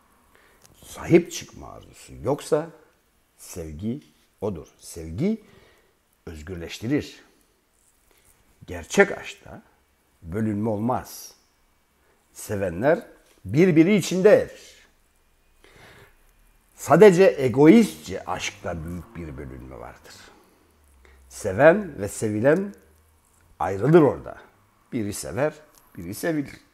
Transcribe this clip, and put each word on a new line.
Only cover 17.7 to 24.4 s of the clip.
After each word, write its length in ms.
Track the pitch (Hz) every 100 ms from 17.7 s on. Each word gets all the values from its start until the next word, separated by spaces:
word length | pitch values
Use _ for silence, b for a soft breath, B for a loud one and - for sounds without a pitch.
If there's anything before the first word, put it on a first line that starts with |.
| 220 214 - - 92 -
aşkta 600 | 92 - - 95 87 80
büyük 300 | 87 78 80
bir 220 | 82 67
bölünme 420 | 69 65 64 64
vardır. 360 | 60 - - - - _ _ _ _ _ _ _ b b b
Seven 720 | - 101 95 151 196 196 113
ve 60 | 98
sevilen 640 | - 110 107 127 170 202 - _ _ _ _ _ _ _ -
ayrılır 420 | 85 98 120 170
orada. 360 | 143 82 62 -